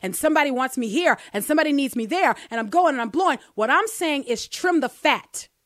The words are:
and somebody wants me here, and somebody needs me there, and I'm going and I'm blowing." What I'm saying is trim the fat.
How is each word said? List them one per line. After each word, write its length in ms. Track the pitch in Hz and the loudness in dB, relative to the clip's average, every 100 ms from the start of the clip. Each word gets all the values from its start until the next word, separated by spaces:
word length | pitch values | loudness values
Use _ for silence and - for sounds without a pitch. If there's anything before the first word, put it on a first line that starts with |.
and 120 | 185 | -8
somebody 360 | - 311 311 294 | -2 0 2 2
wants 260 | 247 254 262 | 0 -2 -4
me 120 | 233 | -2
here, 280 | 220 349 226 - | 0 2 0 -2
and 100 | 202 | -6
somebody 300 | - 302 302 | -2 0 2
needs 240 | 285 269 - | 2 0 -2
me 80 | |
there, 320 | 226 339 349 220 - | -2 0 2 0 -4
and 100 | 233 | -6
I'm 80 | 220 | -2
going 260 | 330 359 | 2 2
and 60 | 262 | 2
I'm 80 | 233 | -4
blowing." 300 | 285 370 269 - | 0 0 0 -6
What 160 | - 220 | -4 2
I'm 180 | 302 440 | 2 0
saying 360 | - 339 285 | -2 -2 -2
is 220 | 262 226 - | -2 -6 -6
trim 340 | - 359 339 | -4 0 2
the 100 | 262 | 0
fat. 580 | - 302 233 - - - _ | 0 0 0 -2 -16 -18 _